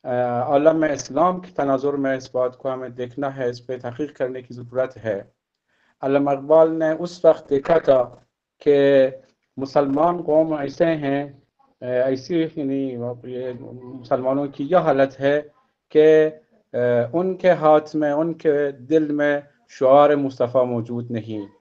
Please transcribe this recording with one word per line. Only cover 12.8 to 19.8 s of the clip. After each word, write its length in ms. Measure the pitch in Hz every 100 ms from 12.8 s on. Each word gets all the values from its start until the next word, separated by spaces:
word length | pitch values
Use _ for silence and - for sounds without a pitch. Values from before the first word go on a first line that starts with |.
| 135 120 120 123 127
ये 220 | 123 127
मुसलमानों 960 | 123 113 123 127 131 120 131 131 139 143
की 160 | 143
यह 160 | 143 180
हालत 340 | 160 135 135 -
है 320 | 139 147 147 _ _ _ _
कि, 300 | 156 156 156 156 156 _ _ _ 120
अ, 340 | 123 120 120
उनके 340 | 165 185 185 185
हाथ 460 | 160 156 151 151
में, 160 | 156 151
उनके 600 | 143 165 160 160 143 143
दिल 400 | 135 123 160 151
में 440 | 147 147 143 - _ _
शुआर 460 | -